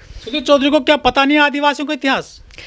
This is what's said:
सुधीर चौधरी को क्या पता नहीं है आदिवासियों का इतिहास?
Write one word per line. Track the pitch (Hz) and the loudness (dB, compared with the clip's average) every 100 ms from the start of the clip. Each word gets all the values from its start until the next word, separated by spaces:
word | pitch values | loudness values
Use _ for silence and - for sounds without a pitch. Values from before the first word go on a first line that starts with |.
| - - - | -20 -18 -10
सुधीर | 302 | -6
चौधरी | 269 285 277 | 2 2 4
को | 302 | 2
क्या | 262 294 | 2 0
पता | 254 262 277 | 2 0 2
नहीं | 302 | 2
है | |
आदिवासियों | 294 277 294 277 285 | 2 0 -2 -2 -4
का | |
इतिहास? | 302 277 233 - - - - | -4 -2 -4 -6 -16 -20 -20